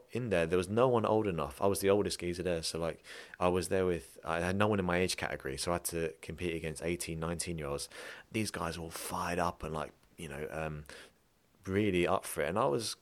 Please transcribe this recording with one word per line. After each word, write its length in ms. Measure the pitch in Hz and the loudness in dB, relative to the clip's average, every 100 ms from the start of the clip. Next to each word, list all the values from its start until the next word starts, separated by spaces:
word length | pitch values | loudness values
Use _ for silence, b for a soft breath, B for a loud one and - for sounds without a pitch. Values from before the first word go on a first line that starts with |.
| - | -4
in 180 | 113 123 | -6 2
there. 160 | 90 82 | 2 4
There 120 | 90 | 2
was 120 | 90 | 2
no 180 | 107 131 | 4 4
one 160 | 120 | 4
old 220 | 107 110 104 | 4 4 2
enough. 340 | 82 73 - | 0 -2 0
I 60 | 101 | 2
was 140 | 95 | 4
the 100 | 98 | 6
oldest 300 | 104 92 - | 6 4 0
geezer 240 | 87 85 | -4 -2
there, 180 | 90 85 | 0 0
so, 160 | - 82 | -2 -2
like, 260 | 82 73 B B B B | -4 -4 B B B B
I 80 | 90 | 2
was 220 | 90 82 | 4 2
there 180 | 95 92 | 2 2
with, 320 | 82 - - | 0 -4 -14
I 180 | - 82 | -4 0
had 140 | 87 98 | 0 4
no 120 | 107 | 4
one 100 | 104 | 4
in 80 | 90 | 2
my 120 | 87 | 2
age 200 | 92 - | 2 0
category, 400 | - - 67 67 | -4 -4 -6 -4
so 140 | - | -2
I 40 | 87 | -2
had 100 | - | -2
to 280 | 85 82 - | -2 -4 -6
compete 340 | - 82 87 82 | -12 -4 -4 -2
against 280 | 80 78 | -4 -4
eighteen, 360 | 85 87 - 80 | -4 -4 -4 -4
nineteen-year-olds. 720 | 80 85 - 82 71 71 - B B B B | -4 -4 -4 -4 -4 -6 -6 B B B B
These 200 | 113 104 | -4 -4
guys 260 | - 85 82 | -4 -4 -4
were 80 | 82 | -8
all 60 | |
fired 480 | - - 90 87 87 | -8 -6 -4 -2 2
up 240 | 85 - | 2 0
and, 100 | 78 | -6
like, 200 | 78 69 - _ - | -4 -6 -10 _ -14
you 140 | 82 | -12
know, 180 | 71 76 | -8 -6
um, 320 | 78 80 76 73 B B _ _ _ _ _ - | -4 -4 -6 -12 B B _ _ _ _ _ -2
really 420 | 95 107 90 85 | 0 2 4 4
up 180 | 92 - | 2 -2
for 160 | - | -4
it, 80 | 73 | -2
and 80 | 95 | 2
I 80 | 139 | 2
was 300 | 135 107 - | 0 -4 -8